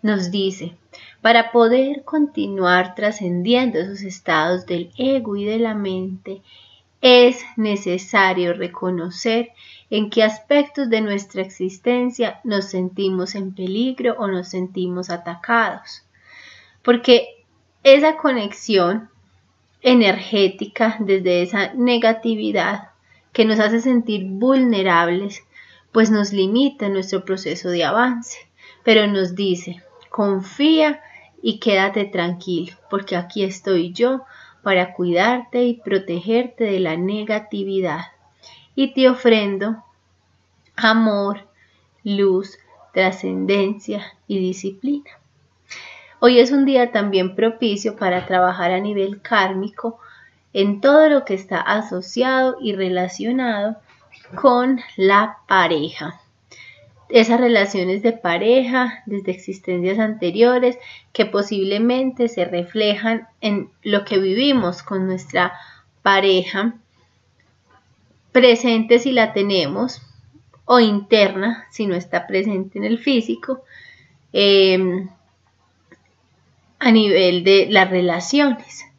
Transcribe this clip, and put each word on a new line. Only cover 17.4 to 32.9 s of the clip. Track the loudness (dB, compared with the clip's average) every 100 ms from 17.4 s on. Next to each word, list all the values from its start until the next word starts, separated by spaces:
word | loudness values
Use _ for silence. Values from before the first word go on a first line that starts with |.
| _ _ _ _
esa | 6 8 6 2
conexión | -2 -2 -6 -10 -2 0 2 -2 -8 _ _ _ _ _ _ _
energética | 4 4 4 2 -2 0 0 0 -12 -2 -2 -2
desde | 0 0 2 0
esa | 0 -2 -4
negatividad | -2 0 2 2 0 -2 -4 -2 -2 -2 -4 -10 _ _ _ _
que | 0 2
nos | 2
hace | 2 0
sentir | 0 0 0 -6 -6
vulnerables, | -2 2 2 2 2 2 2 2 -2 -6 -12 _ -20 -20 _ _
pues | 0 2
nos | 2 0
limita | -2 0 2 0 -2 -4
en |
nuestro | -4 -4 -6 -4
proceso | -6 -6 -8 -6
de | -2
avance, | 0 0 0 -2 -10 -18 _ _ -20 _
pero | 2 2 4
nos | 0 -2 -2
dice, | -2 -2 -6 -18 -20 -20 -12
"Confía | -4 -2 -2 -6 -2 2 2 2 -2 -14 -20 _ _
y | -6 -4
quédate | 0 0 0 -2 -4
tranquilo, | -4 -4 -6 -6 -6 -6 -14
porque | _